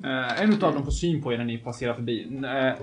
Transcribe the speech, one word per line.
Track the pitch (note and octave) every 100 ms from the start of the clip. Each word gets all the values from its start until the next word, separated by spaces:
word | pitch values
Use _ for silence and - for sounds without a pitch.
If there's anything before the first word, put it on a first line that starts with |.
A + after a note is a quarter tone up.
Eh, | C#3 C3 B2 B2
en | G#3+
utav | G#3 F3
dem | C#3+
får | C#3
syn | - E3+ D3+
på | B2+
er | A#2
när | A#2+
ni | A#2
passerar | B2 A#2 A#2+
förbi. | A#2+ A#2 A2
N-, | - C3+ C3
eh, | C3+ C3 -